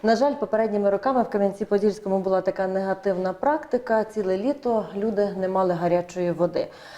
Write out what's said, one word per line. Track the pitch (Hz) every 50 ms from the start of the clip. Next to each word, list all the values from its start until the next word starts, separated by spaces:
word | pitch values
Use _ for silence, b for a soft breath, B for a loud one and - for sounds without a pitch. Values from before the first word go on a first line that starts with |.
| -
На | 220 226
жаль, | 208 262 285 285
попередніми | 285 220 196 - 220 226 220 202 208 202 202
роками | 196 196 - 262 269 254 226
в | -
Кам'янці-Подільському | - 208 202 196 190 202 214 - 208 202 196 214 190 208 - 190 190 196
була | 185 190 190 185
така | 185 190 185 - 190
негативна | 190 190 190 190 190 190 190 - 202 190 175 185 185 185
практика. | 185 - 277 302 311 302 - - 240 240 - 226 220 214
Ціле | 220 - 220 208 185 185 190
літо | 202 262 285 285 - 247 233 220 196 170 190
люди | 202 202 226 214 190 208 202 180
не | 185 190 185
мали | 190 190 190 180 175
гарячої | 165 175 175 170 175 175 175 - 180 180 175 170
води. | 151 175 170 - 131 - - B B B B B